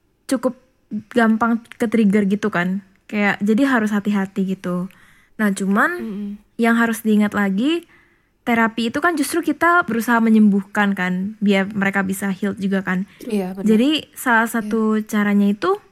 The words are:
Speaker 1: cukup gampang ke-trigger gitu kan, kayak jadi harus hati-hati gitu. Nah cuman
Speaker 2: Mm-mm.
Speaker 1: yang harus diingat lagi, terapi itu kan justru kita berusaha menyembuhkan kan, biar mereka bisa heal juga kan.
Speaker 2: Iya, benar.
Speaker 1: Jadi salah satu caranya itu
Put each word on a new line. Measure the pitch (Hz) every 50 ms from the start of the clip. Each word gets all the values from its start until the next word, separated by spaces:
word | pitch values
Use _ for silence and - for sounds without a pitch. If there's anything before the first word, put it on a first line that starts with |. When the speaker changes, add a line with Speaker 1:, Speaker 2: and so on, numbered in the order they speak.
| _ _ _ _ _
Speaker 1:
cukup | - 269 247 - 254 247 - _ _ _ _ _ _ - 208 - _
gampang | - 240 226 220 220 220 240 226 233 226 - -
ke-trigger | - - 240 214 - 226 226 196 196 214 208
gitu | 190 208 202 - 202
kan, | - 175 175 180 190 202 - _ _ _ _
kayak | - 220 208 208 202 - -
jadi | 202 202 220 214 277 269
harus | 269 226 214 208
hati-hati | 214 202 196 208 208 196 190 190 - 196 190 190
gitu. | 190 190 - 180 180 180 185 196 - _ - _ _ _ _ _ _
Nah | - 220 208
cuman | 196 - 196 190 196 220 269 330 349
Speaker 2:
Mm-mm. | 349 226 226 190 202 208 202 208 208 _ _ _
Speaker 1:
yang | - 233 226 233
harus | 233 233 226 226 -
diingat | - 220 214 208 208 208
lagi, | - 208 202 196 190 196 247 294 330 349 349 _ _ _ _ _ _ _ _ _ _ _
terapi | _ 247 233 233 226 220 220 240 226 233
itu | -
kan | 294 311 349 339
justru | 285 277 - - 339
kita | 302 320 277 - 330 339 339 349 349
berusaha | - 226 233 214 254 240
menyembuhkan | 233 226 226 220 220 214 208 196 202 190 - - 208 202 202
kan, | 196 190 180 180 180 185 190 208 220
biar | - 202 202 196 190 190 196
mereka | 214 196 196 196 196 202
bisa | 190 190 190 196 202 196
heal | 190 - 214 196 196
juga | - 196 190 196 190
kan. | 185 180 185 185 202 - - -
Speaker 2:
Iya, | - 247 214 202 185 180 190
benar. | 196 185
Speaker 1:
Jadi | 208 220 214 247 294 311 285 - -
salah | _ - - 254 233 220 233
satu | 226 - 233 208 208 220 226 220 214 214 214
caranya | 214 - - 208 208 208 202 202 202
itu | 202 202 208 - 440 494 - - _